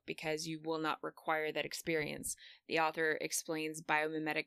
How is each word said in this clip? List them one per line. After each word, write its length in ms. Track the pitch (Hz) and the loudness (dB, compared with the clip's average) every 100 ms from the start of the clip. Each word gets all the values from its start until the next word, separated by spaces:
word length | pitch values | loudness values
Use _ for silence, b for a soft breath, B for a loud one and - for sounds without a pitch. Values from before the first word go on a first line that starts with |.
| - | -6
because 420 | 156 160 156 165 | -4 -2 -2 -2
you 100 | 156 | -4
will 140 | 156 160 | -2 0
not 180 | 156 - | 0 0
require 500 | 156 - - 160 156 | -4 -4 0 2 2
that 140 | 151 147 | 0 -2
experience. 680 | - - 160 143 139 - - B B - | -4 0 0 0 -2 -6 -6 B B -2
The 140 | 165 | 2
author 380 | 156 160 160 151 | 2 4 2 2
explains 640 | 160 - - 160 156 156 | 0 -2 -2 -2 -2 -4
biomimetic 640 | - 151 156 160 156 156 | 2 4 4 0 0 0